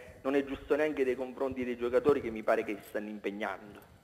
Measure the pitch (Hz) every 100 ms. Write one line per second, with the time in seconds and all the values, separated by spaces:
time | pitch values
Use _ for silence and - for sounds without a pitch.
0 | - - 131 143 131 135 - 147 156 143
1 | 127 123 127 123 135 127 123 120 120 123
2 | 143 139 113 110 110 113 110 98 - 107
3 | 107 104 101 101 104 95 104 98 - -